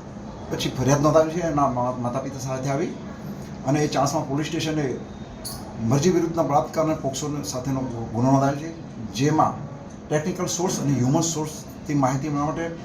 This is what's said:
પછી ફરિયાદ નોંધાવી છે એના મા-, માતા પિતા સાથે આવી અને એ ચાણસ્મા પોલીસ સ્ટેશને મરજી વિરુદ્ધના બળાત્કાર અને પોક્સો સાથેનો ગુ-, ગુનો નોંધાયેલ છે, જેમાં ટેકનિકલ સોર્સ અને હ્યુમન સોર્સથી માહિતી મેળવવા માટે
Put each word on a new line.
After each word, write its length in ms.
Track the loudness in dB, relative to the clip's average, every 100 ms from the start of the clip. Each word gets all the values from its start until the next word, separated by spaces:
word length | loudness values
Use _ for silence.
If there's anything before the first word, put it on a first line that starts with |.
| -14 -12 -12 -12 -6
પછી 180 | -4 -2
ફરિયાદ 320 | 0 4 6
નોંધાવી 300 | 6 6 6
છે 80 | 2
એના 280 | 0 2 2
મા-, 240 | 2 0
માતા 280 | 0 -2 -2
પિતા 200 | -4 -6
સાથે 300 | -6 -4 -2
આવી 180 | -2 -2 -4 -10 -12 -10 -10 -12 -6 0
અને 120 | 2
એ 80 | 4
ચાણસ્મા 380 | 2 2 2 0
પોલીસ 180 | -2 0
સ્ટેશને 480 | -2 0 0 0 -2 -8 -12 -12 -12 -10 -10 -10 -4
મરજી 280 | 2 4 6
વિરુદ્ધના 340 | 4 4 2
બળાત્કાર 420 | 2 2 2 2 2
અને 100 | 0
પોક્સો 480 | -2 -4 -4 -4
સાથેનો 360 | -4 -4 -2 -2
ગુ-, 360 | -2 -4 -4 2
ગુનો 160 | 6
નોંધાયેલ 260 | 6 4 0
છે, 160 | -4 -10 -12 -10 -8
જેમાં 400 | 0 2 4 4 0 -8 -12 -14 -14 -2
ટેકનિકલ 360 | -2 0 -2 -2
સોર્સ 340 | 0 -2 0
અને 140 | 0
હ્યુમન 280 | 2 4 2
સોર્સથી 720 | 2 -2 -4 -8 -12 -12 -2
માહિતી 360 | 2 2 2 -2
મેળવવા 160 | -2 -2
માટે 300 | -2 -4 -6